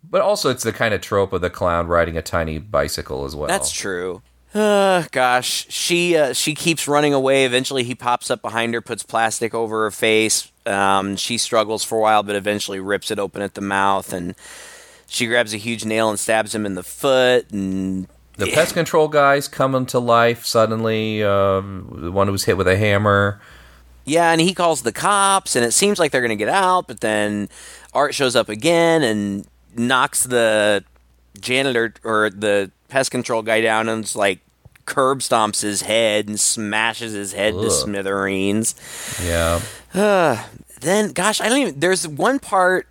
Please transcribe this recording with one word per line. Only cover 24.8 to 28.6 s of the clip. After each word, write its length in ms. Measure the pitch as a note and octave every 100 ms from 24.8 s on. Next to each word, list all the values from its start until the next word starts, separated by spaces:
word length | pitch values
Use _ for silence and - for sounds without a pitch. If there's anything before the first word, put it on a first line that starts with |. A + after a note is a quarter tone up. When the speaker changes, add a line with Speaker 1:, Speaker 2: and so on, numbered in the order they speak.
Speaker 2:
the 100 | A#2+
cops, 640 | G#2 E3+ G3+ G3 G3 -
and 100 | B2+
it 80 | A#2+
seems 260 | A2+ G3+ G3+
like 120 | D#3+
they're 120 | C3+
gonna 120 | B2 G#2+
get 120 | G#2+
out, 400 | F3 F#3 F3+ F3
but 120 | A#2
then 460 | A2+ G#2+ G#2 G#2 G2+ - - - -
Art 200 | B2 C#3+
shows 200 | - C3+
up 140 | A#2 G#2+
again 540 | A2